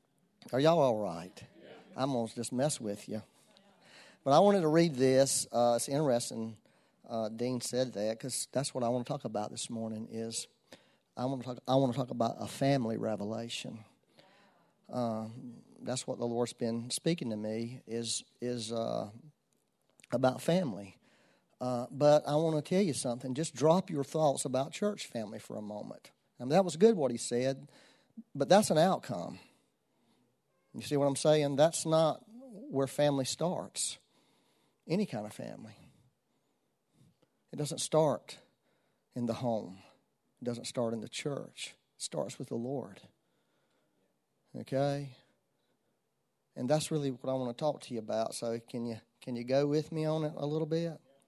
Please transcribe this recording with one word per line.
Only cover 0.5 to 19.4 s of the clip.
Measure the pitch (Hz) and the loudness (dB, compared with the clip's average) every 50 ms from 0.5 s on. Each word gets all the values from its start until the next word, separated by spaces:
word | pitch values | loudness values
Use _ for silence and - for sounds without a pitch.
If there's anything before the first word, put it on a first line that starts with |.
Are | - 127 | 0 4
y'all | 143 160 170 165 | 4 6 6 6
all | 143 131 113 | 6 4 4
right? | 107 104 92 85 87 87 90 - - - - - - - - - - - - - | 2 -2 -4 -4 -6 -10 -12 -14 -18 -20 -20 -20 -20 -20 -20 -20 -20 -20 -14 -8
I'm | 123 131 143 135 | -4 -4 -2 0
gonna | 120 117 110 - | -2 -2 -4 -4
just | 123 113 - 127 | -8 -8 -4 0
mess | 123 135 151 - - | 0 0 0 0 -2
with | - 104 101 104 - | -4 -6 -6 -8 -8
you. | - 104 107 101 - _ _ _ _ _ _ _ _ _ _ - - - - - - - _ - | -8 -8 -8 -8 -12 _ _ _ _ _ _ _ _ _ _ -20 -20 -20 -20 -20 -20 -16 _ 2
But | - | 4
I | 156 160 | 6 8
wanted | 196 202 202 196 | 8 8 6 6
to | 165 | 4
read | 151 151 170 170 170 143 | 4 6 6 6 4 4
this. | 123 131 131 131 131 139 135 - - - - | 4 6 6 8 6 6 4 2 -2 -2 0
Uh, | - 120 120 120 120 | 2 4 4 4 4
it's | 120 - - | 2 0 0
interesting, | 139 143 156 139 120 120 - - 117 113 113 113 107 - _ _ _ _ _ _ _ _ - - | 0 0 2 2 2 2 0 -2 -6 -6 -8 -8 -10 -14 _ _ _ _ _ _ _ _ -12 -8
uh, | 117 113 110 107 | -6 -4 -4 -4
Dean | 113 113 120 127 127 120 | -4 -4 -2 -2 -2 -4
said | - - 123 123 131 123 110 | -4 -4 -2 -2 -2 -2 -2
that, | 98 107 110 113 113 | -2 -2 -2 -2 -4
'cause | - 131 - - - - | -6 -6 -6 -6 -6 -4
that's | - 127 143 - - | -2 -4 -2 -2 -2
what | 135 120 | -2 0
I | 117 | 0
wanna | 123 123 120 | 0 0 -2
talk | - 139 139 - | -4 -6 -6 -6
about | 120 110 104 104 - | -4 -4 -4 -4 -4
this | - 113 - - | -6 -8 -10 -8
morning | 120 113 113 110 113 110 110 - | -6 -6 -6 -6 -6 -8 -10 -8
is | 113 113 113 113 113 - - - _ _ _ - - - _ _ _ _ _ _ - | -8 -8 -6 -6 -6 -8 -10 -10 _ _ _ -20 -20 -20 _ _ _ _ _ _ -8
I | - 123 | -4 -4
wanna | 131 139 127 117 | -2 -2 -4 -6
talk, | 131 123 120 - | -6 -8 -4 2
I | - 131 | 4 6
wanna | 135 139 127 113 | 6 6 4 2
talk | - 123 120 | 0 -2 -2
about | 123 120 117 117 - - | 0 0 0 0 -2 -4
a | 110 | -8
family | 104 - - 143 139 139 135 117 113 113 | -8 -4 0 2 4 4 4 2 0 -2
revelation. | 110 110 110 107 95 101 104 110 113 117 117 - - - 123 - 110 110 - _ _ _ _ _ _ - _ _ _ _ _ _ _ _ _ _ _ _ - | -2 -2 -2 -2 -2 -4 -6 -6 -6 -8 -8 -8 -8 -8 -10 -12 -12 -16 -18 _ _ _ _ _ _ -20 _ _ _ _ _ _ _ _ _ _ _ _ -8
Uh, | - 123 120 117 110 110 110 113 113 127 123 123 113 - - - - - | -4 -2 -2 -2 -2 -4 -6 -8 -10 -12 -14 -16 -16 -18 -20 -20 -18 -12
that's | - - 123 131 - | -8 -6 -6 -4 -4
what | - 131 | -6 -4
the | 95 117 | -2 -2
Lord's | 120 117 120 123 117 - | -2 0 0 0 -2 -2
been | - 120 117 117 117 117 127 | -4 -2 -2 -2 -2 -4 -6
speaking | - - - 160 170 170 135 117 | -6 -2 0 0 0 0 -2 -4
to | 110 | -4
me | 107 107 107 110 113 117 117 127 123 - | -4 -4 -4 -4 -4 -4 -6 -8 -12 -10
is, | - 113 117 117 113 110 - - _ _ - | -6 -6 -4 -4 -4 -4 -6 -8 _ _ -8
is, | 120 123 123 120 110 107 | -6 -4 -4 -4 -6 -6
uh, | 117 113 117 113 113 - 107 104 107 117 - 151 - _ | -4 -4 -2 -2 -2 -4 -4 -6 -10 -16 -20 -20 -20 _